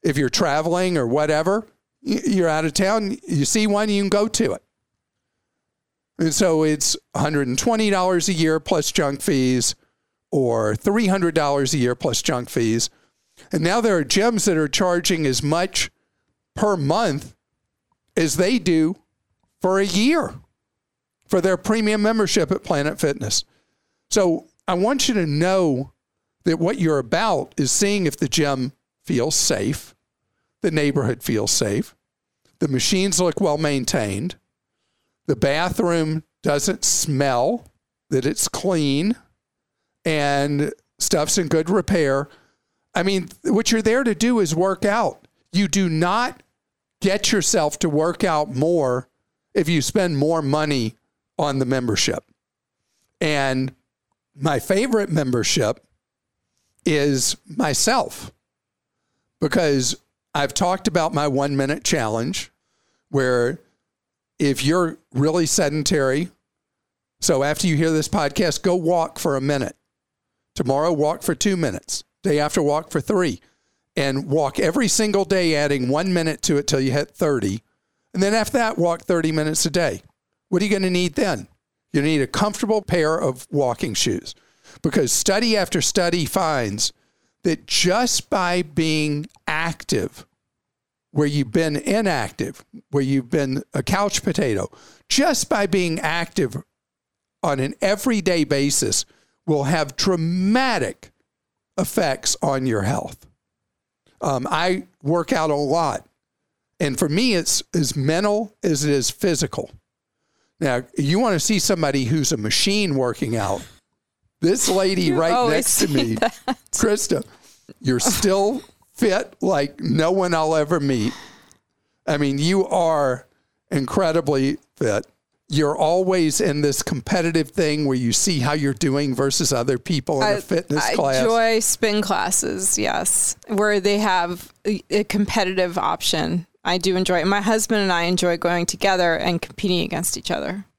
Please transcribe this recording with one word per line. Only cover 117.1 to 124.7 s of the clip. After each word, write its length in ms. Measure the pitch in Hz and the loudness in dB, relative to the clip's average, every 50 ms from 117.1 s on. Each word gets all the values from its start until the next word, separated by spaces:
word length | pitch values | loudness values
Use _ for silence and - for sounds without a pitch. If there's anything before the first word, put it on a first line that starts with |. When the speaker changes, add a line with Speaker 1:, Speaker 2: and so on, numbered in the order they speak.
| - 151 - - - - _ - - _ _ - - _ | -2 -4 -4 -8 -18 -20 _ -20 -20 _ _ -20 -20 _
Speaker 1:
you're 180 | - - 127 120 | -2 0 0 2
still 600 | - 254 214 - - 202 190 196 196 208 247 262 - - _ _ _ _ _ | 2 0 0 2 2 2 2 4 2 0 0 -4 -8 -12 _ _ _ _ _
fit 420 | - - 220 185 202 - - - _ | 0 2 2 2 2 -2 -4 -8 _
like 400 | - 143 190 147 143 143 - - | -2 0 0 0 0 -2 -4 -6
no 300 | - - - 151 156 165 | -4 0 2 2 2 2
one 220 | 185 196 185 175 170 | 2 2 2 2 2
I'll 220 | 160 160 156 160 | 2 2 2 2
ever 240 | 156 151 143 170 151 | 0 2 0 0 0
meet. 340 | 143 139 135 123 104 117 - - - - - - _ _ _ _ _ _ _ _ _ _ _ _ _ - | 0 0 0 0 0 -2 -4 -6 -16 -20 -20 -20 _ _ _ _ _ _ _ _ _ _ _ _ _ -4
I 100 | 156 147 | -2 0
mean, 200 | 147 139 135 139 | 0 0 0 0
you 280 | 147 165 190 196 190 - | 0 2 2 2 0 2
are 580 | - 185 170 165 160 147 143 135 127 123 - _ _ _ _ _ _ _ _ _ | 0 0 2 2 2 2 2 0 -2 -4 -8 _ _ _ _ _ _ _ _ _
incredibly 840 | - 151 135 123 - - 190 165 160 170 160 139 151 135 131 135 - - _ _ | -2 -2 -2 0 0 0 2 2 2 0 2 2 0 2 2 0 -2 -4 _ _